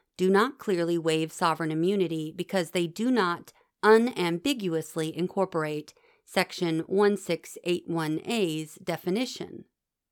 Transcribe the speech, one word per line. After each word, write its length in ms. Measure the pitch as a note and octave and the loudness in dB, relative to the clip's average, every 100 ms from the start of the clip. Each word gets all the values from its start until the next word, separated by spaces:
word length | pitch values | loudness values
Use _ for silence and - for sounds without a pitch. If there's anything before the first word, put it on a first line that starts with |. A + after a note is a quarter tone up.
| _ - | _ 0
do 140 | F#3 | 4
not 280 | G3 B3 - | 4 4 -2
clearly 400 | - F3+ E3+ E3+ | -2 0 2 0
waive 340 | D#3+ D#3+ D#3+ | 2 0 0
sovereign 400 | - F3 D#3 E3 | 0 0 0 -2
immunity 580 | D#3 E3+ G3+ E3+ D#3+ D#3 | 0 0 2 0 -2 -6
because 400 | E3 E3+ G3 E3 | -8 -4 -2 -2
they 160 | F#3 E3+ | -2 -2
do 240 | D#3+ A#3 | -2 0
not 420 | B3+ F3+ E3+ - _ _ _ | 2 2 -2 -10 _ _ _
unambiguously 1300 | G#3 A3 A#3 - F3 E3+ C#4 C4 F#3+ D#3+ D#3+ - D#3+ D#3 | 6 8 6 0 -2 0 -2 -2 -2 -2 -4 -4 -4 -4
incorporate 760 | F3 - F#3+ E3 D#3 D3+ - - _ _ | -4 -2 -2 -2 -4 -6 -10 -20 _ _
section 560 | _ - F3+ - F3 D#3+ | _ -2 -2 -2 0 0
one 360 | D#3+ F#3+ G#3 G3+ | 0 4 4 2
six 420 | - E3 - - | -2 -6 -6 -10
eight 240 | - F3 - | -4 -4 -2
one 320 | E3 D#3 D#3 | -4 -2 -4
A's 520 | - A#3 F3+ D#3 D#3 - | -4 -2 -2 -2 -8 -12
definition. 800 | F#3 E3 - F#3+ B3+ - - - - _ _ _ _ | -8 -6 -2 -2 -2 -8 -12 -14 -20 _ _ _ _